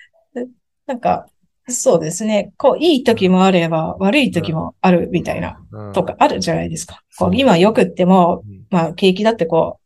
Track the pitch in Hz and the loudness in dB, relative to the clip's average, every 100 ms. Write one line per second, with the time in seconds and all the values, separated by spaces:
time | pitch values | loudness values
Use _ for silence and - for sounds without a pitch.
0 | _ _ _ 247 254 _ _ _ - 262 | _ _ _ -12 -12 _ _ _ -12 -4
1 | - 165 - _ _ _ - 247 269 170 | -2 -2 -6 _ _ _ -10 -2 2 2
2 | 156 165 214 208 196 - 269 - 330 269 | 0 -6 -2 -2 -4 -2 0 2 2 2
3 | 247 226 185 185 190 185 165 160 170 - | 2 2 2 4 4 4 2 -2 -4 -2
4 | 190 285 233 180 160 160 170 - 185 175 | 0 2 0 -2 -4 -4 -8 -2 2 2
5 | 170 175 - - 87 - - 107 101 135 | 0 -4 -4 -6 -8 -12 -18 -16 -6 -4
6 | 175 - 294 - 180 165 170 160 - - | -4 0 0 0 -4 -4 -6 -10 -12 -18
7 | _ - 185 214 269 170 196 226 185 - | _ -4 -2 2 2 4 4 2 -2 0
8 | 180 190 170 180 - - - 180 165 170 | 2 4 4 0 -8 -20 -6 -2 -2 0
9 | 190 185 214 226 196 165 - - | 0 2 0 -2 0 0 -2 -6